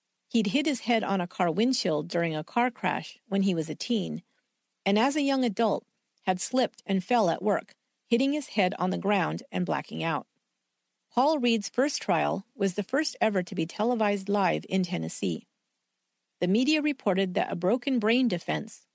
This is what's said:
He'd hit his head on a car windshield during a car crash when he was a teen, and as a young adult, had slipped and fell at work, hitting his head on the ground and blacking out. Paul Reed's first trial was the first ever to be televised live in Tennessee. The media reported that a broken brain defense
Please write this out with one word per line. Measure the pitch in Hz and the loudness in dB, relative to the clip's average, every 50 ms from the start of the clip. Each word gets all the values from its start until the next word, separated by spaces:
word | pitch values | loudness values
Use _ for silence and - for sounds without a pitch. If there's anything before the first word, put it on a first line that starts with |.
| _ _ _ _ _ _ | _ _ _ _ _ _
He'd | - 233 208 202 | 0 0 2 2
hit | 180 285 302 | 0 0 0
his | 311 277 226 | 0 -2 -2
head | - 220 247 226 196 | 0 0 0 0 0
on | - 196 190 | 0 -2 -2
a | 175 175 | -2 -4
car | - - 185 175 | -2 -2 0 0
windshield | 156 180 226 254 262 - - 180 156 147 156 170 | 2 2 2 2 0 0 0 0 0 -2 -2 -2
during | - 175 170 165 156 | -2 -2 0 0 -2
a | 151 151 | -4 -6
car | - - 240 240 254 | -4 0 0 0 0
crash | 240 - - 180 - - 165 - - - _ - | -2 -4 -4 -4 -4 -4 -6 -10 -16 -20 _ -4
when | 190 202 | -2 0
he | 190 196 180 | 0 2 0
was | 165 156 160 | 0 -2 -4
a | 151 | -6
teen, | - - - 240 214 180 165 151 170 - _ _ _ _ _ _ _ _ _ _ _ - | -8 -4 -2 -2 -2 -2 -4 -6 -10 -12 _ _ _ _ _ _ _ _ _ _ _ -2
and | 190 202 214 | 0 2 4
as | 233 277 277 | 4 2 2
a | 302 | 0
young | 285 277 277 262 254 | 0 2 2 2 0
adult, | 233 190 - 233 214 160 - - _ _ _ _ _ _ _ _ | 0 0 2 2 2 2 0 -4 _ _ _ _ _ _ _ _
had | - 185 185 | -2 -2 -2
slipped | - - - 254 247 - - - - | -2 -2 0 0 0 0 -2 -6 -4
and | - 196 190 180 | -2 0 0 0
fell | - 247 240 208 170 | 2 2 4 4 4
at | 160 - - | 2 0 0
work, | 214 196 - - - - _ _ _ _ _ _ - | 0 0 0 -2 -6 -14 _ _ _ _ _ _ 0
hitting | 233 233 269 277 | 0 2 2 2
his | 285 302 277 - | 0 -2 -4 -4
head | - 220 190 185 - - | 0 0 0 2 0 0
on | 180 185 | -2 -2
the | 175 175 | -2 0
ground | 170 196 208 196 165 151 156 175 - - | 0 0 2 2 2 0 -2 -6 -8 -6
and | - 185 180 | -4 -4 -2
blacking | 170 156 135 139 - - 160 160 | -2 -2 -4 -4 -6 -6 -4 -2
out. | 165 160 - - _ _ _ _ _ _ _ _ _ _ _ _ _ _ _ _ _ | -2 -2 -4 -4 _ _ _ _ _ _ _ _ _ _ _ _ _ _ _ _ _
Paul | _ 240 254 294 320 294 | _ 2 2 4 2 2
Reed's | 240 247 226 220 208 - | 2 2 2 0 0 -2
first | - - 262 294 - - | -2 0 0 0 0 -4
trial | - - 185 - 151 147 151 185 196 _ _ | -2 0 0 0 2 0 -2 -4 -6 _ _
was | 262 202 196 175 | -2 -2 -2 0
the | - 190 | -2 -4
first | - - 285 311 - - - | -2 -2 -2 -2 -2 -2 -2
ever | 208 220 202 190 | -2 0 0 0
to | 180 - 185 | -2 -2 -4
be | 175 160 | -4 -4
televised | 165 - - 208 240 247 220 220 208 202 196 190 196 | -4 -4 -2 0 0 0 2 2 0 0 -2 -2 -2
live | 202 208 190 175 151 156 160 - | 0 2 2 2 0 -2 -2 -2
in | 185 190 185 | -2 -2 0
Tennessee. | 175 180 165 165 160 - - - 185 165 - - _ _ _ _ _ _ _ _ _ _ _ _ _ _ _ _ _ _ _ | -2 -2 -4 -6 -6 -6 -4 -4 -4 -4 -4 -8 _ _ _ _ _ _ _ _ _ _ _ _ _ _ _ _ _ _ _
The | - 180 | 0 2
media | 190 226 262 254 311 311 | 2 2 2 2 2 2
reported | 285 302 285 - - 214 180 190 196 185 180 | 0 0 -2 -2 0 0 0 2 0 0 0
that | - - - | -2 -2 -2
a | - | -2
broken | 175 170 180 226 254 - 277 269 240 | -2 0 0 0 0 0 -2 -2 0
brain | 208 214 233 254 262 233 | 2 2 2 2 2 2
defense | 185 170 - - 151 156 - - - - - _ _ | 0 -2 -2 -4 -4 -4 -6 -8 -14 -18 -20 _ _